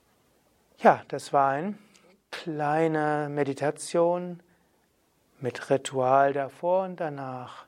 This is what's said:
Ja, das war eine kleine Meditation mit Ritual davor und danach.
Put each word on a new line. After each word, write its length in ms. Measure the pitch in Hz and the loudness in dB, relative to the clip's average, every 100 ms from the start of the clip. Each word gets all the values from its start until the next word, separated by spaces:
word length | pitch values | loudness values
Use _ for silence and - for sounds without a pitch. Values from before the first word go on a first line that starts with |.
| _ _ _ _ _ _ _ - | _ _ _ _ _ _ _ 2
Ja, 240 | 220 135 - | 4 4 2
das 260 | 143 - | -10 0
war 160 | 143 139 | 2 4
eine 260 | 139 185 208 _ _ _ _ _ | 2 -4 -8 _ _ _ _ _
kleine 1000 | - - 151 147 151 165 156 151 151 147 | -12 -8 -4 0 2 2 2 0 -2 -2
Meditation 1120 | 147 139 139 139 147 - 175 170 175 180 175 _ _ _ _ _ _ _ _ _ _ | -2 -2 -2 -2 -4 -2 2 2 2 -4 -12 _ _ _ _ _ _ _ _ _ _
mit 280 | 127 - - | -8 -6 -2
Ritual 640 | 139 - 135 127 135 139 | -2 -2 -2 2 4 4
davor 500 | 143 135 - 175 180 | 2 -4 -6 -2 0
und 160 | 190 175 | -2 -6
danach. 680 | 165 143 131 127 120 - | -8 -8 -10 -10 -12 -16